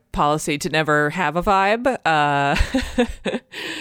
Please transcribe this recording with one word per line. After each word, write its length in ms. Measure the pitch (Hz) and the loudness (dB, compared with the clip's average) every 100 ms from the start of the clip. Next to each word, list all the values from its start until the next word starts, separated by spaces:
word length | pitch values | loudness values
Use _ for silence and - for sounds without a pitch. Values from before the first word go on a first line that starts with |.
| _ | _
policy 480 | - 147 151 - 143 | 0 2 2 -2 -4
to 100 | - | -2
never 400 | 156 156 151 147 | 0 2 2 2
have 260 | 170 156 165 | 0 -2 0
a 60 | |
vibe. 460 | 214 190 196 226 262 247 160 | 2 2 2 2 0 0 0
Uh, 500 | 156 147 143 143 151 - 262 - - 240 - - | 2 2 2 2 2 0 -2 -2 -2 -2 -4 -6
<laughs> 140 | 240 - - - - | -6 -8 -12 -10 -10